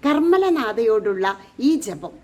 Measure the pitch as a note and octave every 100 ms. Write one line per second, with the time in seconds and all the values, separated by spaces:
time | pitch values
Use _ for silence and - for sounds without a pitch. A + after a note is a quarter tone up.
0 | C#4 D4+ E4 F#4 F#4+ E4 A3+ G#3+ A#3 A3
1 | G#3 F#3+ F#3+ G3 - - C4 D#4+ - F3+
2 | E3+ -